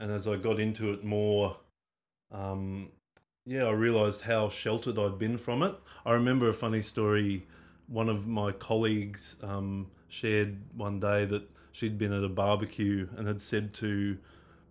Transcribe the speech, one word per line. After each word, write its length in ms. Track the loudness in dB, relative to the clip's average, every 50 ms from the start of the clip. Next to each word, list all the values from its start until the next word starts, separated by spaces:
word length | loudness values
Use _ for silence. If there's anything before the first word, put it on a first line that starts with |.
and 100 | -6 -4
as 160 | -4 -2 -2
I 80 | -2 -2
got 240 | 0 0 0 0 0
into 320 | 0 -2 -2 -2 -2 -2
it 140 | -2 -4 -2
more, 500 | -2 0 2 2 4 4 4 2 2 -2 -6 -16 _ _ _ _ _ _ _ _ _ _ _ _ -14 -10
um, 560 | -8 -6 -6 -6 -6 -6 -6 -8 -8 -10 -14 -18 _ _ _ _ _ _ _ _ _ -10
yeah, 180 | -6 -2 0 2
I 80 | 2
realised 520 | 4 4 4 4 6 4 4 4 2 -2 0
how 260 | 0 2 2 2 0
sheltered 500 | -2 -4 -2 -2 -2 -2 -2 -2 -2 0
I'd 180 | 0 0 0
been 200 | 0 -2 -2 -2
from 260 | -2 -2 -2 0 0 0
it. 120 | 0 -2 -6 -16 -20 -16 -4 0
I 60 | 2
remember 380 | 4 4 4 4 4 4 4 4
a 40 | 2
funny 280 | 2 0 0 0 0
story. 640 | -2 -2 -2 0 2 4 4 4 2 0 -2 -4 -6 -12 -20 -20 -20 -20 -20 -20 -14
One 220 | -6 -2 -2 0 0
of 180 | 0 -2 -2
my 240 | -2 -2 -2 0 -2
colleagues, 840 | -2 -4 -2 0 2 2 2 2 2 0 -2 -4 -8 -12 -14 -14 -14 -12 -8
um, 480 | -6 -4 -4 -4 -4 -4 -6 -6 -8 -14 -20 -20 -18
shared 480 | -10 -4 0 2 4 4 2 2 -2 -8 -12 -12 -8
one 240 | -6 -6 -4 -2 0
day 240 | 2 2 4 4 2
that 260 | 2 0 -2 -4 -6 -20 -20 -20 -18
she'd 260 | -8 -4 -4 -2 0
been 140 | 0 0 0
at 140 | 2 2 0
a 40 | 0
barbecue 800 | 0 2 2 4 4 2 0 -2 -2 0 0 2 2 0 -2 -4 -6
and 120 | -4 -4
had 140 | -4 -4 -4
said 320 | -4 -2 -2 -2 -2 -4 -6
to, 420 | -4 -4 -2 -2 0 -2 -2 -4 -6 -10 -18 -20 -20 -20 -20 -20 -20 -20 -20